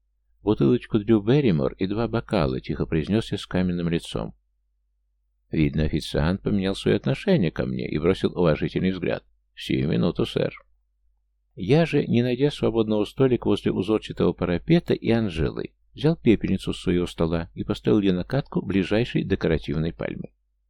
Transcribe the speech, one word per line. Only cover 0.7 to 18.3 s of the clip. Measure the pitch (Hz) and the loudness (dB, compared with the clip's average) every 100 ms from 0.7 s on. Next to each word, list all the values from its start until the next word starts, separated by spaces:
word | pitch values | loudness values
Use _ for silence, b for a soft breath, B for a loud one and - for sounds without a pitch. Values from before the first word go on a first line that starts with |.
| 123 - 110 | 2 0 -2
Дрю | 104 113 | 4 4
Берримор | 101 147 131 78 65 | 4 4 4 2 0
и | - 95 | -2 -4
два | 104 113 | -2 -2
бокала», — | 117 - 101 69 64 | -4 -2 0 0 -2
тихо | - 76 73 | -6 -6 -2
произнёс | 80 73 110 - | -2 0 -2 -2
я | 101 | -8
с | - | -4
каменным | 90 92 87 85 | -2 -2 -2 -2
лицом. | 82 - - 57 - _ _ _ _ _ _ _ _ _ _ - | -2 -4 -8 -8 -14 _ _ _ _ _ _ _ _ _ _ -6
Видно, | 82 73 78 76 | 0 0 0 -2
официант | 78 - 71 80 95 | -2 -4 -2 0 -2
поменял | - 101 95 98 | -2 -2 -2 -2
своё | 107 104 | 0 0
отношение | 135 135 - 170 80 | 0 -2 0 2 0
ко | - 64 | -2 -6
мне | 64 62 | -4 -4
и | 76 | 0
бросил | 82 95 - - | 0 2 0 2
уважительный | 85 76 82 - 92 | 2 2 0 0 -2
взгляд. | 92 85 - _ _ _ - | -2 -4 -4 _ _ _ -14
«Сию | - - 87 | -4 -2 0
минуту, | 113 90 - 113 | 0 0 -2 -4
сэр». | - - - _ _ _ _ _ _ _ _ _ - | -2 -4 -6 _ _ _ _ _ _ _ _ _ -8
Я | 92 151 165 | 2 2 4
же, | 143 - | 0 2
не | 117 | 2
найдя | 123 123 143 | 2 0 -2
свободного | - 117 113 110 107 101 | 0 0 0 0 0 -2
столика | - 135 117 110 | 2 2 2 0
возле | 101 - | 0 0
узорчатого | 107 95 107 - - 90 | -2 0 -2 -2 0 0
парапета | - 90 87 - 170 - | 0 -2 -2 2 2 2
и | - 110 | -2 0
Анжелы, | 113 107 80 131 - - _ _ | 0 0 -2 -4 -4 -10 _ _
взял | - 143 170 | -2 -2 2
пепельницу | 120 101 87 95 - | 2 2 2 -4 -4
с | - | -6
своего | - 90 87 | -2 -2 -2
стола | - 82 85 85 | -2 -2 -2 2
и | - | 2
поставил | 104 104 127 113 | 2 0 2 4
её | 98 | 4
на | 90 | 0
катку | - | -2